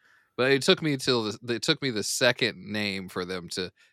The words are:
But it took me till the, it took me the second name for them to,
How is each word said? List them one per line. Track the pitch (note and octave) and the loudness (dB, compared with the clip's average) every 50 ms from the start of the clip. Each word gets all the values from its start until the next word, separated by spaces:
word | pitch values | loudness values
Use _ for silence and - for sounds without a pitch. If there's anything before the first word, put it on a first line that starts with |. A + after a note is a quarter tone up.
| _ _ _ _ _ _ _ | _ _ _ _ _ _ _
But | - B2 C3 | 0 4 4
it | C#3 C3+ B2+ | 4 4 4
took | - F#3+ - E3 | 4 2 2 2
me | D3 C#3+ | 0 -2
till | C3+ - - B2+ A#2+ A2 | 0 2 2 2 2 2
the, | G#2+ G2+ - - A#2+ A#2+ | 0 -4 -6 -4 -4 -4
it | A2 - | -2 0
took | - D#3+ - C#3+ | 0 0 0 -2
me | C3+ | -2
the | A2+ G#2 G2 | -2 -2 -2
second | - - - C3+ B2 B2 - B2+ A2 - F2+ F#2 G#2+ G#2 | -2 0 2 4 4 4 4 0 -2 -2 -4 -8 -6 -4
name | G#2+ G#2 G#2 F#2+ F#2+ F#2 F#2 | -2 -2 -2 -2 -4 -6 -6
for | - F#2+ F2+ | -6 -6 -6
them | F2 F#2 F2+ F2 E2 | -4 -6 -6 -6 -6
to, | - - F2+ F2 - _ _ _ | -6 -6 -6 -6 -8 _ _ _